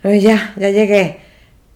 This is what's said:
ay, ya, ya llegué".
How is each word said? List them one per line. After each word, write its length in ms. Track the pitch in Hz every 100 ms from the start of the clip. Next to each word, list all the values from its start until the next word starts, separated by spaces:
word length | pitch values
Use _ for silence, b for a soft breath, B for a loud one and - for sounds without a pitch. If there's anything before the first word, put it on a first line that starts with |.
ay, 180 | 196 208
ya, 320 | 208 220 - 196
ya 140 | 196
llegué". 500 | 202 208 202 175 - B B B B _